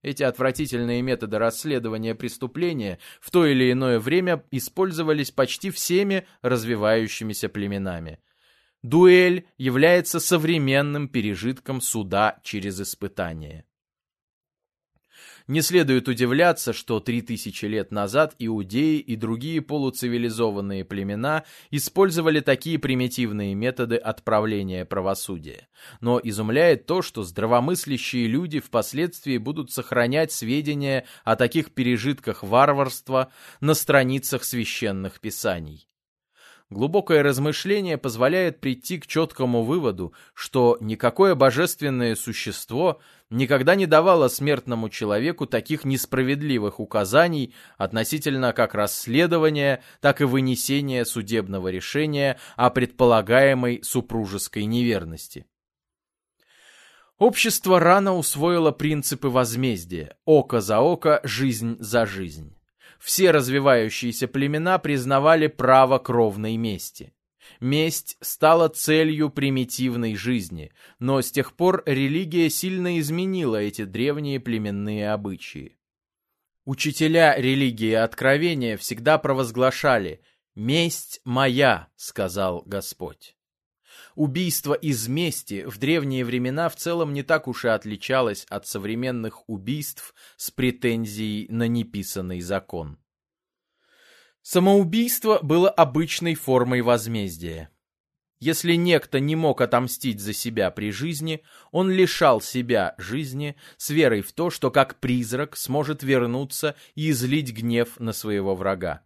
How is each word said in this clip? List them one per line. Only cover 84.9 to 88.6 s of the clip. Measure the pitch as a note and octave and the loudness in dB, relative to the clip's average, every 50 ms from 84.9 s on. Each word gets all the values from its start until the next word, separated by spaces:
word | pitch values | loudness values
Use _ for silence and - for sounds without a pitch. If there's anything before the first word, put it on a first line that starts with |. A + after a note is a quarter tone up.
| C#3 A2+ A2 A2+ | -2 -2 -2 -4
мести | C3 D#3 F3 E3 - - - - G#2 G2 - | -2 -2 -2 -2 -4 -6 -10 -10 -10 -10 -10
в | B2+ A2 | -10 -10
древние | G2+ C3 C3+ D#3+ E3+ C#3+ C#3 C3 C3 B2+ | -6 -2 0 0 0 0 -2 -4 -4 -4
времена | A#2 B2 B2+ B2 B2+ C3+ D3 E3+ E3 | -2 -2 -2 -2 -2 -4 -2 -4 -4
в | - | -4
целом | - - E3+ E3+ E3+ E3 D3 C#3+ | -6 -6 -6 -2 -2 -2 -4 -4
не | C#3+ | -8
так | C#3 - E3 D#3 D#3 C3 | 0 0 0 0 0 -4
уж | A#2+ - - | -8 -4 0
и | |
отличалось | A#2+ A2 G#2 - G#2+ G#2+ G2 - - C3 C3 B2+ A2+ G2+ - - _ | 0 0 0 -2 -6 -10 -10 -4 -2 0 2 2 0 -2 -6 -10 _
от | G2+ G2+ | -12 -12